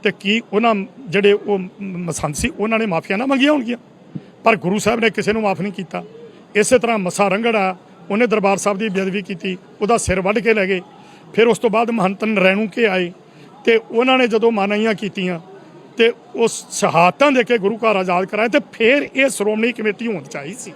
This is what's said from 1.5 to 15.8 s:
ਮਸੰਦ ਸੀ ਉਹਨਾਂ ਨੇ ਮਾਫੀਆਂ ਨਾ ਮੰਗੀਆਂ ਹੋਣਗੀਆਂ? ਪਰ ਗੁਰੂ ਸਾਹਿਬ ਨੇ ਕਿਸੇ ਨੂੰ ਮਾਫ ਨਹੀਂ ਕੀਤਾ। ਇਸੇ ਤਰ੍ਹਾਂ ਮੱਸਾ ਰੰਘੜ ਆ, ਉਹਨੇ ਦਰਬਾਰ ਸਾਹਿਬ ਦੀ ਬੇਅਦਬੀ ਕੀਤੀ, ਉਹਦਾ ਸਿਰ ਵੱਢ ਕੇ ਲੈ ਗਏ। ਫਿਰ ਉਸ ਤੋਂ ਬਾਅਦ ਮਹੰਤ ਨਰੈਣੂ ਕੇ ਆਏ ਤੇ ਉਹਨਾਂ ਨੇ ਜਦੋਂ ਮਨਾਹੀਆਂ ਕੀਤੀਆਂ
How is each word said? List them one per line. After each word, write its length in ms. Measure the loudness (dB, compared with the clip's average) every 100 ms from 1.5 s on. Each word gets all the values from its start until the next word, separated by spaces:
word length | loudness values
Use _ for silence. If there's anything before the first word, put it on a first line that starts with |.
| -4 -4 -12
ਮਸੰਦ 540 | -10 -8 -8 -6 -6
ਸੀ 140 | -4 -4
ਉਹਨਾਂ 300 | -2 -2 -2
ਨੇ 80 | 0
ਮਾਫੀਆਂ 320 | -4 -2 -4
ਨਾ 80 | 0
ਮੰਗੀਆਂ 260 | 0 2
ਹੋਣਗੀਆਂ? 240 | 0 -2 -8 -10 -20 -16 -16 -16 -16
ਪਰ 120 | -6 -4
ਗੁਰੂ 220 | -2 -2
ਸਾਹਿਬ 220 | -2 0
ਨੇ 80 | -2
ਕਿਸੇ 220 | -2 -4
ਨੂੰ 100 | -2
ਮਾਫ 180 | -2 -4
ਨਹੀਂ 120 | -6
ਕੀਤਾ। 300 | -8 -10 -10 -12 -20 -20 -20 -4
ਇਸੇ 240 | 0 4 2
ਤਰ੍ਹਾਂ 200 | 2 -2
ਮੱਸਾ 280 | -2 0 0
ਰੰਘੜ 260 | 2 0 0
ਆ, 200 | -2 -4 -14 -20 -6
ਉਹਨੇ 160 | 0 2
ਦਰਬਾਰ 300 | 2 2 0
ਸਾਹਿਬ 220 | 0 -2
ਦੀ 100 | -2
ਬੇਅਦਬੀ 340 | -2 -2 -4
ਕੀਤੀ, 340 | -6 -8 -6 -8 -12 -6
ਉਹਦਾ 160 | 0 0
ਸਿਰ 240 | 2 0
ਵੱਢ 180 | 0 0
ਕੇ 160 | 2
ਲੈ 120 | 0 0
ਗਏ। 140 | -2 -4 -20 -20 -20 -6
ਫਿਰ 120 | 2 4
ਉਸ 120 | 4
ਤੋਂ 120 | 2
ਬਾਅਦ 200 | 2 0
ਮਹੰਤ 340 | 0 0 0
ਨਰੈਣੂ 420 | -2 2 2 2 -2
ਕੇ 180 | 0 0
ਆਏ 240 | 0 -2 -8 -20 -20 -20 -4
ਤੇ 120 | 2 2 2
ਉਹਨਾਂ 280 | 0 2 4
ਨੇ 80 | 2
ਜਦੋਂ 260 | 2 2
ਮਨਾਹੀਆਂ 420 | 2 0 0 0
ਕੀਤੀਆਂ 440 | -2 -4 -4 -4 -6 -10 -20 -20 -20